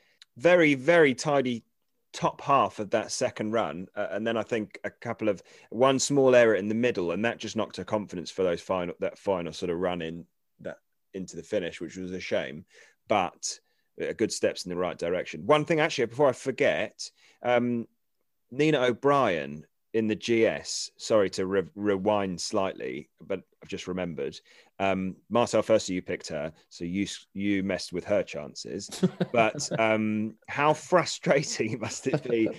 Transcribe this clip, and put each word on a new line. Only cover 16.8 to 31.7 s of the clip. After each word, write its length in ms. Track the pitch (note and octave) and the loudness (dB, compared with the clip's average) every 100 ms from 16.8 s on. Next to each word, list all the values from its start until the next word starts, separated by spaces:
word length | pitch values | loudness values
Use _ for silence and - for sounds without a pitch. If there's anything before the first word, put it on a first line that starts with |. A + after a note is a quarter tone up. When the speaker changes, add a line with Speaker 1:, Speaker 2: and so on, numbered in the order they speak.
| G#2+ - - - _ _ | -2 -8 -16 -16 _ _
Speaker 1:
um, 420 | B2 B2 A#2+ A#2+ A2+ _ _ _ _ _ _ | 0 2 2 -2 -6 _ _ _ _ _ _
Nina 300 | B2 D3+ D3+ | 0 2 4
O'Brien 840 | B2 A#2 C#3 C#3+ B2 E2+ C#2 D2+ - _ _ | 2 2 2 4 4 0 -4 -10 -16 _ _
in 120 | A2+ A2 | -2 0
the 80 | G#2 | -2
G 300 | - A2+ A2 | 0 4 4
S, 460 | D2 - - - - | 2 -6 -8 -10 -12
sorry 340 | - A2+ F#2+ | 0 2 2
to 160 | - F#2+ | 0 0
re-, 160 | G2 E2 - | 0 -2 -2
rewind 640 | G#2 G2 G2 G#2 G2 F2+ | 0 2 2 0 0 -4
slightly, 680 | - G#2+ F#2+ - B1 C2 - _ | -4 -2 -2 -4 -8 -8 -12 _
but 200 | E2 F#2+ - _ | -8 -8 -8 _
I've 80 | D#2+ | -14
just 180 | F#2 - | -10 -6
remembered. 520 | F2+ F2 D2 C#2 - - _ _ - | -6 -6 -6 -8 -8 -18 _ _ -2
Um, 380 | G2 F#2+ F#2+ F#2 _ | 0 0 -2 -8 _
Marcel, 320 | A2 A#2 A2+ | 0 2 2
firstly, 320 | - A2 - F2+ | 4 2 2 -4
you 80 | |
picked 240 | - F2+ - | -4 -8 -8
her, 260 | D#2+ D2+ - _ | -8 -8 -10 _
so 160 | - F2 | -12 -6
you 180 | F#2 | -4
s-, 220 | F#2+ - - | -4 -6 -14
you 300 | G2 G2+ G2+ | -6 -2 0
messed 280 | G2 F2+ - | 0 -4 -6
with 140 | F2 - | -8 -2
her 160 | G#2 | -2
chances. 640 | F2 D2+ D2 - - D2+ G2+ - F3+ - | -2 -8 -12 -12 -12 -10 -10 -2 -2 -2
Speaker 2:
<laughs> 140 | F3 | -2
Speaker 1:
But, 360 | A#2+ A2 D3 - D#3 | 2 2 0 -4 0
um, 560 | A2+ A2 G#2+ G#2+ A2 - - | 2 2 0 -2 -4 -8 -10
how 260 | - D3 | 0 2
frustrating 1040 | D3+ - F3+ D3 - - C#3 A#2 - A#2 | 2 2 2 2 -2 2 2 2 -4 -4